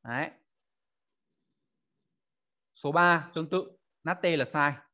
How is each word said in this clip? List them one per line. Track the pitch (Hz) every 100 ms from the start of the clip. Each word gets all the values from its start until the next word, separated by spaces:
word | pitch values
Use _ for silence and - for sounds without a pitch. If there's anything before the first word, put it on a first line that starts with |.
Đấy. | 120 123 160 - _ _ _ _ _ _ _ _ _ _ _ _ _ _ _ _ _ _ _ _ _ _ _
Số | _ 143
ba | 160 175 170 143
tương | 160 160
tự, | 185 185 _ _ _
nát | 156
T | 180
là | 180 160
sai. | 131 156 143 139 _